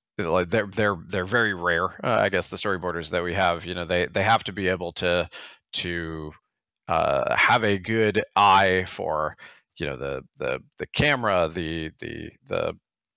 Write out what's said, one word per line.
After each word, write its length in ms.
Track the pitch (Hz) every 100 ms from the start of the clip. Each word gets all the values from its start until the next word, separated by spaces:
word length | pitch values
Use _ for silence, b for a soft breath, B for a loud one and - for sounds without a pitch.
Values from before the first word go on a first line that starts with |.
| _ -
like, 300 | 87 90 87
they're, 180 | 113 101
they're, 300 | 95 104 92 78
they're 180 | 95 92
very 280 | 120 110
rare. 320 | 92 87 85 90 -
Uh, 140 | 135 110
I 80 | 104
guess 180 | 92 -
the 100 | 101
storyboarders 540 | 107 92 90 85 82
that 120 | 87
we 120 | 87 85
have, 300 | 92 85 85
you 100 | 87
know, 100 | 85
they, 220 | 87 90
they 160 | 101
have 200 | 101 113 -
to 60 |
be 160 | 101 92
able 240 | 92 85
to, 360 | - 90 87 82 B B B _
to, 580 | - 87 85 82 80 78 76 _ _ _ _ -
uh, 480 | 82 78 69 - -
have 280 | - 120
a 140 | 110 98
good 460 | 90 113 110 101 - -
eye 500 | 101 95 98 92 92
for, 480 | - 92 78 78 - B B B -
you 80 | 73
know, 120 | 65
the, 260 | 67 67 67 -
the, 220 | 64 67 - -
the 80 | -
camera, 640 | - 147 139 113 92 80
the, 380 | 85 80 82 80 -
the, 320 | - 78 80 - -
the 260 | - 80 85 _ _ _